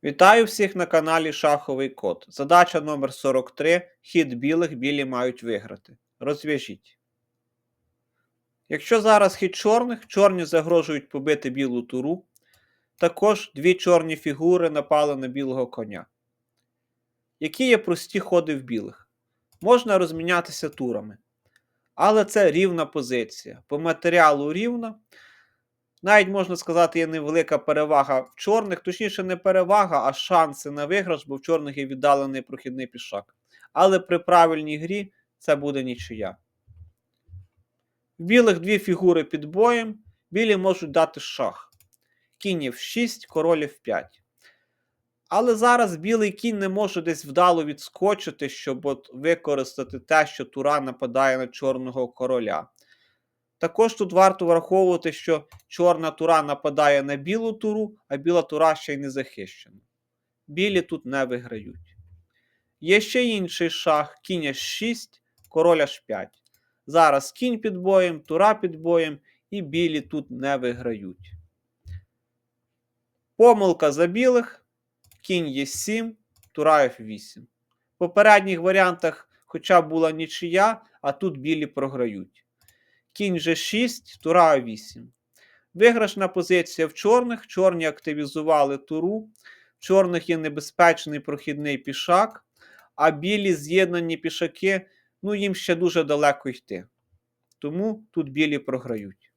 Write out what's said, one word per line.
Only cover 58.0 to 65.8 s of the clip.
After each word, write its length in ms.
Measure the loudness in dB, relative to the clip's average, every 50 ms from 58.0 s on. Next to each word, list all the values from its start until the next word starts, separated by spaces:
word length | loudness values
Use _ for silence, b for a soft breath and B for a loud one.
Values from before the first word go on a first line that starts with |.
| _ _
а 80 | -10
біла 260 | -4 -2 2 2 2 0
тура 320 | 0 0 2 2 2 2
ще 200 | 0 -4 -10 -8
й 20 |
не 140 | -8 -8 -8
захищена. 720 | -8 -8 -10 -10 -12 -18 -18 -18 -18 -20 -20 _ _ -20 _ _ _ _ _ _ _ _ _ _ _ _ _
Білі 360 | _ -6 -4 -4 0 0 -2 -2
тут 240 | _ -8 -10 _
не 180 | -6 -4 -2 -2
виграють. 720 | -2 -4 -8 -8 -10 -14 -14 -14 -16 -20 -20 -20 _ _ _ -20 _ -20 _ _ _ _ _ _ _ _ _ _ _ _ _
Є 200 | 0 2 2 2
ще 240 | 2 0 0 0 0
інший 460 | 0 0 -2 -4 -6 -4 -4 -4 -4
шах, 480 | -4 -2 0 2 2 2 0 -4 -8 _ _
кінь 220 | -6 -4 -4 -2
С 120 | -4 -6
шість, 680 | -6 -8 -10 -8 -6 -4 -4 -6 -6 -10 _ _ _ _ _ _ _ _ _
король 300 | -2 2 4 4 4
Аш 200 | 4